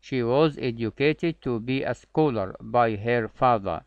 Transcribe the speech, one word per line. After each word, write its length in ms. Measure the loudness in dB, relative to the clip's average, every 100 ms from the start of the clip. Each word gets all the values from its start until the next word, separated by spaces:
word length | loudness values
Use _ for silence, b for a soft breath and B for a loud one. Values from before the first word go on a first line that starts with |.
She 220 | -4 -2
was 360 | 0 2 2 0
educated 800 | -6 -4 -6 0 0 0 -4 -4
to 200 | -6 -4
be 220 | -2 -4
a 100 | -2
scholar 600 | -6 _ 0 2 0 -4 -8
by 360 | -2 2 2 0
her 320 | 0 0 0
father. 520 | 0 2 2 0 -6